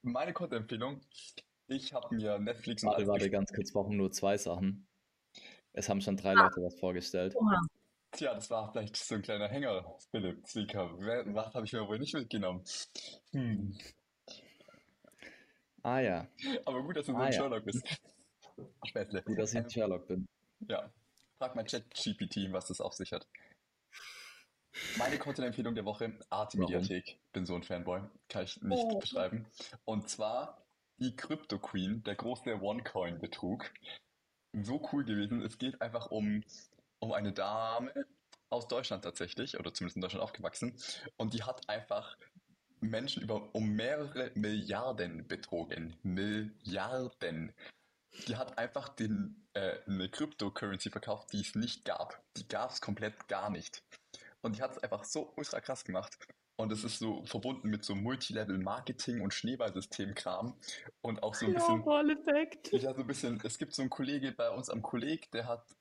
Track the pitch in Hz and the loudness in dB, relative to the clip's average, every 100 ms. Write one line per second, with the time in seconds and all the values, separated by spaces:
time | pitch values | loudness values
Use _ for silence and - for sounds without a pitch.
0 | 127 123 160 170 175 120 110 113 123 143 | 0 0 0 0 -2 -2 -2 -2 -2 -4
1 | - - - - - _ _ 135 139 135 | -12 -18 -16 -16 -20 _ _ -4 -2 -2
2 | - 117 107 104 104 120 - 110 107 104 | 0 0 2 2 2 -2 -2 2 4 4
3 | 104 101 98 98 101 - 95 104 98 104 | 6 6 6 4 2 0 0 2 2 4
4 | 95 - 98 101 - 87 95 98 - _ | 2 4 4 4 2 2 2 0 -8 _
5 | _ _ _ - - - _ - 104 98 | _ _ _ -20 -20 -20 _ -4 2 2
6 | 98 98 95 101 113 - 90 - 92 90 | 4 2 6 10 10 6 -2 0 0 0
7 | 85 92 92 95 220 190 165 _ _ _ | 0 0 2 4 6 6 4 _ _ _
8 | _ - 143 113 - 113 107 123 107 - | _ -4 -2 -2 -2 -2 0 -2 -2 -4
9 | - 110 98 104 104 135 139 95 90 - | -2 -2 0 0 0 0 2 0 -2 -14
10 | - 113 95 85 - 113 101 104 90 87 | -4 -2 0 -2 -6 -4 -2 0 -2 -2
11 | 101 120 104 104 110 123 107 117 104 107 | 0 0 0 -2 -2 -2 -2 -2 0 0
12 | 147 160 120 110 95 90 92 - - - | 0 -2 -2 0 0 -2 -4 -8 -8 -10
13 | - - _ 143 120 104 101 98 - - | -12 -14 _ -2 0 0 0 -6 -12 -20
14 | _ _ - - - - - - _ _ | _ _ -20 -20 -20 -20 -20 -20 _ _
15 | - - - - - _ _ - 120 127 | -20 -20 -20 -18 -20 _ _ -4 2 4
16 | 123 87 - - 269 262 - 127 139 170 | 6 4 0 -6 -2 -2 0 -2 0 -2
17 | 143 123 135 113 135 113 104 113 - 151 | 0 2 4 4 4 0 0 -2 -2 -8
18 | - - _ _ - - - - - - | -8 -20 _ _ -20 -16 -16 -12 -6 -4
19 | - 95 - 107 110 117 117 117 104 90 | -2 -2 0 0 2 0 -2 0 2 0
20 | - 92 95 _ _ _ 214 - - - | 0 -2 -2 _ _ _ -4 -2 -2 -12
21 | _ _ _ _ 131 120 110 123 - - | _ _ _ _ -4 -2 -2 -2 -4 -4
22 | - 101 92 - 95 92 - 90 - - | -2 -2 -2 0 0 0 -2 -2 -4 -2
23 | 95 85 - - - - _ _ _ - | -4 -4 -8 -20 -20 -20 _ _ _ -16
24 | - - - - - _ _ - - - | -14 -14 -16 -18 -20 _ _ -10 -4 2
25 | 123 147 - 135 127 113 117 113 101 104 | 2 2 0 0 0 0 0 0 0 0
26 | 113 - - 98 107 101 90 90 95 92 | -2 -4 -4 -2 0 2 4 4 2 0
27 | - - _ - 90 87 - 90 87 90 | -4 -16 _ -6 -2 -2 -2 -4 0 -2
28 | 104 - _ - 92 - 196 247 226 208 | -4 -14 _ -4 -4 -4 2 2 4 0
29 | - - 185 - 113 - - - - 110 | -2 0 0 -2 -6 -12 -14 -10 -2 -2
30 | - - 107 120 143 - _ _ _ _ | -2 -2 0 0 -4 -10 _ _ _ _
31 | 127 - - 156 - 101 - 98 92 113 | -4 -4 -4 -4 -2 -4 -2 0 2 0
32 | 107 101 117 123 - 107 98 113 117 110 | -2 -2 -2 -2 -2 -2 0 -2 -2 0
33 | 87 85 85 - 87 98 - - - - | 0 -2 -6 -4 -2 -2 -4 -10 -14 -14
34 | _ _ _ _ _ 107 101 139 147 143 | _ _ _ _ _ -4 -2 -2 0 0
35 | 120 104 104 120 104 - 127 131 113 117 | 2 2 2 0 -2 -2 -4 -2 -2 -2
36 | - 110 104 104 - - - _ _ _ | -2 0 4 2 0 -14 -20 _ _ _
37 | 110 104 104 101 98 110 113 113 127 202 | 0 2 2 0 0 2 2 0 0 -4
38 | 285 _ _ - _ 123 117 123 123 98 | -6 _ _ -20 _ -2 2 0 0 -2
39 | 87 - 90 - 123 - 85 - 87 90 | -4 -4 -4 -2 -4 -2 -4 -2 -2 -2
40 | 92 95 - - 85 - 120 - - - | -2 0 -2 -2 -6 -2 -4 -4 -8 -8
41 | - _ 110 117 110 127 - 107 107 104 | -10 _ -2 0 -2 -6 -4 -4 0 -2
42 | - - - - _ _ _ _ 110 110 | -2 -16 -20 -20 _ _ _ _ 0 0
43 | 135 - 107 107 - 110 110 107 117 151 | 0 -2 0 -2 0 0 2 4 2 0
44 | 143 131 127 - 104 107 98 98 123 120 | -2 -2 -2 0 2 2 0 0 0 0
45 | 87 80 73 92 - 85 80 - 82 82 | -2 -2 -4 -6 -4 -4 -2 -4 -6 -4
46 | 95 90 101 107 107 107 - 95 98 127 | 0 2 2 0 -2 -6 -4 -2 0 0
47 | 127 - 87 80 80 - - - _ _ | -2 -2 -2 -2 -4 -8 -18 -20 _ _
48 | _ - - 117 - - 120 - - - | _ -12 -4 -2 -2 -2 -2 -2 -6 -2
49 | 110 104 98 - - 101 95 - - 95 | 0 2 0 -4 -6 0 0 0 0 0
50 | 92 - 147 - 104 - 104 98 - 107 | 0 0 -4 0 -2 0 -2 -2 -2 -4
51 | - 107 - 104 101 107 120 - - 92 | -4 -4 -2 -2 0 2 0 -2 -2 0
52 | 82 - _ - - 104 127 - - 101 | -2 -6 _ -14 -4 -2 -2 -4 -2 -2
53 | 107 - - 190 95 87 - - _ - | -2 -4 -4 -2 0 -2 -6 -14 _ -20
54 | _ - - - 120 107 131 - - 104 | _ -20 -20 -6 -4 0 -2 -2 -2 -2
55 | - 160 151 - 147 - - 131 - 92 | -2 -4 -4 -6 -4 -4 -4 -6 -2 -2
56 | 104 - - - _ - 110 107 117 - | -2 -10 -20 -20 _ -4 -2 0 -2 -2
57 | 113 98 - 120 120 131 110 104 - 101 | -2 -2 -2 -4 -2 0 0 0 0 0
58 | 107 135 - 107 104 95 92 113 135 123 | 0 0 -2 -2 0 0 0 -2 -4 -4
59 | - 120 98 - 117 127 113 92 95 - | -2 0 0 0 0 2 0 0 -6 -4
60 | 101 104 - 92 117 - - - - - | -2 -2 -2 0 -2 -4 -10 -10 -12 -8
61 | - - 107 110 - - 339 330 302 294 | -4 0 0 2 4 6 8 6 8 8
62 | 294 302 311 294 311 - - - 131 131 | 8 4 6 6 4 -2 2 2 2 0
63 | 123 139 123 117 110 - 147 - 131 - | -2 0 0 0 -2 -4 -4 0 0 0
64 | 135 143 135 - 117 120 - 113 107 120 | 0 0 0 0 0 0 -2 -2 0 0
65 | 127 160 - 113 117 117 - - | 0 -2 -2 -4 -2 -2 -4 -20